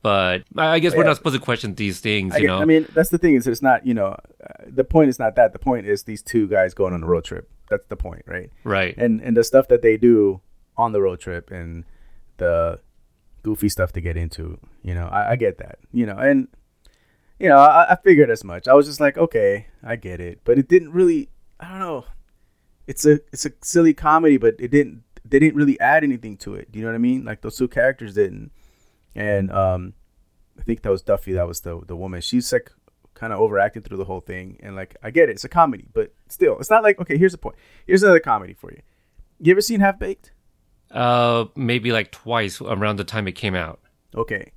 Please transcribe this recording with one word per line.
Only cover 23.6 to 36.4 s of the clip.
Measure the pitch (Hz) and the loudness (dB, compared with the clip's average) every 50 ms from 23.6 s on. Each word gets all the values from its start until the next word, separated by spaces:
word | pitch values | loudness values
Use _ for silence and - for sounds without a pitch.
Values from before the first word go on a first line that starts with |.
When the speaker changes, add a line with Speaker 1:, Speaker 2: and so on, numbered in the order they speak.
Speaker 2:
silly | - - - 170 165 160 147 | -12 -2 0 4 4 4 2
comedy, | - - 151 156 160 165 156 143 | 2 0 2 2 4 4 4 4
but | 127 113 113 110 - | 4 4 0 0 0
it | 123 120 | -6 0
didn't, | 139 147 143 147 - 117 _ _ _ - _ | 2 2 2 0 -6 -20 _ _ _ -20 _
they | 110 131 139 | 0 2 4
didn't | 151 156 147 | 4 4 2
really | 147 147 139 135 - | 2 0 0 0 0
add | 113 127 147 160 156 | 0 2 2 2 2
anything | 143 127 117 - 113 101 | 0 -4 -6 -10 -16 -18
to | - - 104 98 | -16 -16 -14 -14
it. | 95 - _ | -14 -16 _
Do | 107 107 | -14 -10
you | 110 | -10
know | 113 | -8
what | 113 | -4
I | 113 | -2
mean? | 120 123 127 131 127 | -2 -2 -2 -4 -6
Like, | 113 107 - | -10 -14 -12
those | - 113 - | -12 -14 -6
two | - 131 | -4 -6
characters | 123 - 120 120 131 135 _ 117 104 95 | -4 -2 -2 -2 -2 -2 _ -14 -8 -2
didn't. | 104 101 92 98 101 104 - _ _ _ _ _ _ _ _ _ _ _ _ - | -2 -2 -2 -2 -14 -18 -20 _ _ _ _ _ _ _ _ _ _ _ _ -12
And, | - 104 104 104 98 95 95 | -8 -4 -2 -2 -2 -2 -4
um, | - 98 95 95 92 90 90 92 98 _ _ _ _ _ _ _ _ _ _ _ _ - | -2 -2 -2 -2 -2 -4 -8 -14 -18 _ _ _ _ _ _ _ _ _ _ _ _ -14
I | - | -8
think | - 117 - - | -8 -8 -6 -2
that | 107 | -4
was | 98 92 | -4 -4
Duffy. | _ - 104 98 - 95 92 | _ -2 -2 -2 -2 -6 -4
That | 90 87 | -4 -4
was | 85 87 - | -6 -8 -12
the, | - 87 85 85 85 | -12 -12 -14 -14 -14
the | - 87 | -14 -14
woman. | 85 92 92 92 87 | -12 -12 -12 -12 -10
She's, | 82 - - 123 120 - 127 | -10 -4 -4 -4 -2 -2 -4
like, | 120 - _ _ _ _ _ _ _ _ _ _ - | -6 -6 _ _ _ _ _ _ _ _ _ _ -14
kinda | 113 113 107 | -10 -8 -2
overacting | 95 110 107 104 98 101 107 - 113 101 | -2 -2 0 2 0 -2 -2 -4 -10 -16
through | - 101 | -12 -12
the | 95 95 | -10 -10
whole | 98 92 92 | -10 -10 -12
thing. | _ - 95 92 92 92 98 _ | _ -14 -14 -14 -14 -18 -20 _
And, | - 101 98 | -20 -16 -16
like, | 95 95 _ - - - | -16 -16 _ -20 -16 -16
I | 110 | -4
get | 120 165 170 143 | 2 2 2 2
it. | 104 | 0
It's | - - | -8 -14
a | 131 | -4
comedy, | - 170 165 147 120 90 - - _ | 2 2 2 2 0 -8 -14 -8 _
but | 113 107 - _ _ _ _ | -6 -6 -6 _ _ _ _
still, | - - | -4 0